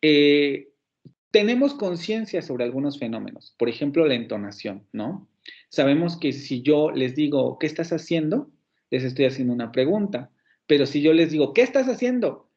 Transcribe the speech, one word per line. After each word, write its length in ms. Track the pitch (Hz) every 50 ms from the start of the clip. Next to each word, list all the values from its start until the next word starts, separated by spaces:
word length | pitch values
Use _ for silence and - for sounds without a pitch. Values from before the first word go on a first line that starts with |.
eh, 680 | - 156 151 147 147 143 147 147 143 143 139 - - _ _ _ _ _ _ _ _ - _ _ _ _
tenemos 420 | - 214 208 214 240 247 277 285 277
conciencia 680 | - 208 185 175 170 170 - 220 226 220 - - 180
sobre 220 | - - 139 120 123
algunos 360 | 120 127 135 139 143 139 -
fenómenos, 560 | 127 117 113 110 104 101 - - - - _
por 120 | _ 117 120
ejemplo, 360 | 117 - 147 143 139 165 165
la 100 | 151 131
entonación, 720 | 117 117 - - 107 101 101 101 - - - 95 101 - _
¿no? 360 | - 110 104 123 175 196 - _ _ _ _ - - - _ _
Sabemos 480 | - - 143 135 143 156 170 170 170
que 140 | - - 143
si 300 | 127 131 - - 135 120
yo 300 | 120 143 151 147 151 156
les 240 | - 135 131 127 127
digo, 420 | 139 151 143 143 139 127 123 123 -
¿Qué 80 | -
estás 240 | 151 156 - 165 170
haciendo?, 600 | 175 160 - - 170 165 156 151 180 262 294 - _ _ _ _ _ _ _ _
les 120 | - 131 127
estoy 220 | 127 123 131 143
haciendo 280 | 127 127 131 127 123 120
una 180 | 120 117 113
pregunta, 580 | - 131 131 147 196 214 208 196 - 131 135 - _ _ _ _ _ _ _
pero 180 | _ 147 143 139
si 160 | 123 - 147
yo 120 | 143 156 160
les 180 | 165 170 156
digo, 220 | 151 156 147 135 -
¿Qué 80 | 220
estás 260 | 247 247 - 285 262
haciendo? 640 | 254 240 - 247 247 254 254 214 156 - - _ _ _